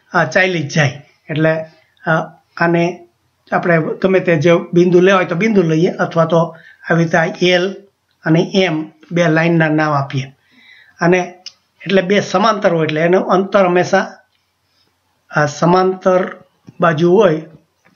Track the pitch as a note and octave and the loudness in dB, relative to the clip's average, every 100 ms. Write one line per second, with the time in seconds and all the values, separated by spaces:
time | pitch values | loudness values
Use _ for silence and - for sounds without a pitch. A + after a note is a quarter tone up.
0 | _ F3+ D#3 G3 F#3 F3 C#3 E3 C#3+ - | _ -2 0 0 0 -2 -4 -2 -2 -4
1 | - _ - D#3 D#3+ D#3+ D#3+ _ _ _ | -16 _ -10 -2 -2 -2 -6 _ _ _
2 | - D#3+ D#3+ - _ - E3+ E3+ E3+ F3+ | -4 -4 -4 -14 _ -4 -2 0 -2 -6
3 | - _ _ _ _ F#3 F3+ E3 D#3+ - | -16 _ _ _ _ -4 0 0 -2 -2
4 | F#3+ F#3+ F3+ E3 E3 E3+ - F3 F3+ F3 | 0 0 0 0 2 2 0 0 4 4
5 | F#3 F#3+ F3 E3+ A3 G3+ E3 D#3+ F#3 - | 4 2 0 -2 0 0 2 2 0 -2
6 | F3 E3 D#3+ E3+ E3 - - _ - E3 | -2 0 0 0 0 -6 -20 _ -2 0
7 | E3 E3+ E3 - F3+ F3+ F#3+ G3 - _ | 0 0 -2 -2 0 0 -2 -8 -18 _
8 | _ _ E3 E3 - G3+ F#3 D#3 D#3 - | _ _ -2 0 0 0 0 -2 -8 -14
9 | - E3+ E3+ D#3+ E3+ E3 D#3+ D#3 D3+ C#3+ | -8 -2 0 2 2 2 0 0 0 -2
10 | C3+ C3+ C3+ - _ _ _ - _ - | -4 -6 -8 -14 _ _ _ -20 _ -4
11 | E3+ F3+ F3+ - - - _ _ E3 F#3+ | 0 0 -2 -12 -20 -20 _ _ -2 0
12 | F3 G3+ - F#3 A3 G#3 G3+ E3+ D#3 D3+ | 2 0 0 0 0 0 0 0 -2 -2
13 | E3+ F#3 F3+ F#3+ F#3+ G3+ F3+ F3+ F3 F#3+ | 0 0 0 -2 0 0 2 0 0 -2
14 | - - _ _ _ _ _ _ _ _ | -2 -10 _ _ _ _ _ _ _ _
15 | _ _ - D#3+ D3 - E3+ F#3 F#3 F#3+ | _ _ -8 -2 -2 0 0 2 0 -2
16 | F#3+ F#3 F#3+ - _ _ - - F3 D#3 | 0 0 -2 -10 _ _ -20 -2 0 2
17 | E3+ F#3+ G3 D#3+ D#3+ - _ _ _ | 2 4 4 0 -6 -20 _ _ _